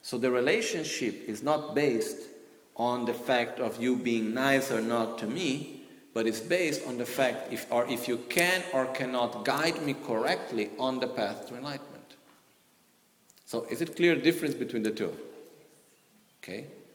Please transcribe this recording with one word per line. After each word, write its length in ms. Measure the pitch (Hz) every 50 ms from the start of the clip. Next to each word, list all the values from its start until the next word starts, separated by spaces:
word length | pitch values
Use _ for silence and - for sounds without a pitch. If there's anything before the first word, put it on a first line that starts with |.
So 160 | _ - - 120
the 120 | 117 127
relationship 920 | 123 123 120 139 185 233 240 - - 170 156 147 - - 135 110 104 - - -
is 140 | 107 104
not 320 | - 143 151 147 147 - 113
based 440 | 139 147 143 120 110 - - - - - - - - - - - - - _ _
on 300 | - 117 123 123 123 120
the 80 | 113 117
fact 460 | - - - 131 120 120 117 - -
of 220 | 127 113 110 113
you 140 | 117 127 123
being 380 | 123 110 120 117 113 110 110 113
nice 380 | 127 131 139 139 135 127 -
or 100 | 123 113
not 360 | 110 113 117 117 113 110 - -
to 80 | 113 104
me, 560 | 123 170 190 147 131 151 156 - - - - - - - - - -
but 140 | 113 113 113
it's 140 | 110 -
based 440 | - 170 170 180 180 160 147 - - 135
on 100 | 123 120
the 80 | 120
fact 480 | - - - 135 123 113 - - - 113
if, 180 | 113 - -
or 160 | 123 120 123 -
if 200 | 131 - - -
you 100 | 123 117 - -
can 360 | - 180 170 175 185 185 175 - -
or 140 | 135 131 127
cannot 580 | - - 139 127 127 123 120 117 - 123 104
guide 360 | 139 127 139 156 170 165 165 156
me 100 | 143 135
correctly 800 | - - - 120 110 117 139 180 185 - - 123 113 104 104 - -
on 200 | 127 131 131 127
the 80 | 127 120
path 400 | - 123 107 98 98 - - -
to 80 | 123
enlightenment. 600 | 123 131 147 143 131 - - - - - - - - _ _ - _ _ _ _ _ _ _ _ _ _ _ _ _ _ _ _ _ _ _ - - _
So 200 | - - 117 - -
is 120 | - -
it 140 | 170 160 -
clear 200 | - 175 175 165
difference 400 | 135 123 156 165 - - 151 131
between 280 | - 123 - - 117 107
the 80 | 110
two? 240 | 107 - 107 85 - - - - - - - - - - - - - - _ _ _ _ _ _ _ - _ _ _ _ -
Okay? 220 | - 90 107 139 143 - - - - -